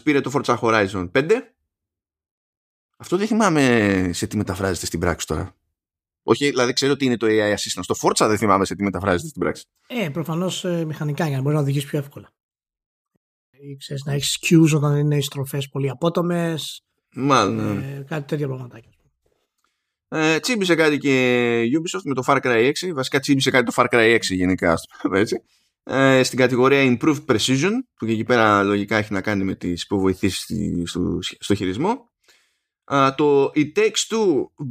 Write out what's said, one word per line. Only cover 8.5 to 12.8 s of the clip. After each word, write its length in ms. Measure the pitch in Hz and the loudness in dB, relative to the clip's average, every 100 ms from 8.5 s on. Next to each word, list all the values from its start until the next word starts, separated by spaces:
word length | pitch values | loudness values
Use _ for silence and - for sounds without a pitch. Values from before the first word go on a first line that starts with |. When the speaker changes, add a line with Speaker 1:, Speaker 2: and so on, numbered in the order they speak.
| 98 | 2
Speaker 1:
σε 100 | 95 | 2
τι 80 | 92 | -2
μεταφράζεται 440 | 101 92 98 90 160 | -4 -2 0 0 -2
στην 140 | 92 | -4
πράξη. 240 | 80 - - _ - | -4 -4 -14 _ -10
Speaker 2:
Ε, 220 | 247 170 | -6 -6
προφανώς, 560 | 151 160 160 180 - | -6 -6 -4 -4 -6
ε, 200 | 180 170 | -4 -4
μηχανικά, 420 | 156 147 147 143 165 | -6 -6 -6 -4 -2
για 80 | |
να 60 | 135 | -2
μπορείς 160 | 139 151 | -2 0
να 60 | |
οδηγείς 220 | 139 143 | 0 -2
πιο 140 | 139 151 | -4 -6
εύκολα. 340 | 139 - 101 _ _ _ _ _ | -8 -14 -20 _ _ _ _ _